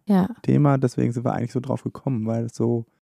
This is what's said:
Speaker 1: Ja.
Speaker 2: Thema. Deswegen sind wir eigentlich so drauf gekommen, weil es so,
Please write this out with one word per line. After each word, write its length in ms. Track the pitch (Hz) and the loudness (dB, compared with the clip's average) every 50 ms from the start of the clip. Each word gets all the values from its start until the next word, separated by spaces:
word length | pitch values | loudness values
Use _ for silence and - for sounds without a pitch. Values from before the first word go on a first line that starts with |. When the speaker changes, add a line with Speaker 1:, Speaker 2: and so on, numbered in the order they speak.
| _ | _
Speaker 1:
Ja. 240 | - 208 185 180 190 233 - - | 0 2 2 2 0 -4 -6 0
Speaker 2:
Thema. 340 | - 131 135 147 143 139 135 | 2 4 4 6 4 4 2
Deswegen 340 | 131 123 - - 127 120 | 0 0 0 0 -2 0
sind 140 | 117 123 120 | 0 -2 -2
wir 80 | 127 110 | -2 -2
eigentlich 180 | - 117 117 | -2 -4 -4
so 80 | - 127 | -4 -6
drauf 240 | 127 131 117 117 - | -4 -4 -6 -4 -6
gekommen, 420 | - - - - 139 135 113 110 113 | -8 -10 -8 -6 -4 -4 -4 -2 -2
weil 180 | 113 113 117 | -2 -2 -4
es 100 | 117 - | -6 -4
so, 300 | - 117 113 120 117 113 _ _ _ | -2 -2 0 0 -2 -4 _ _ _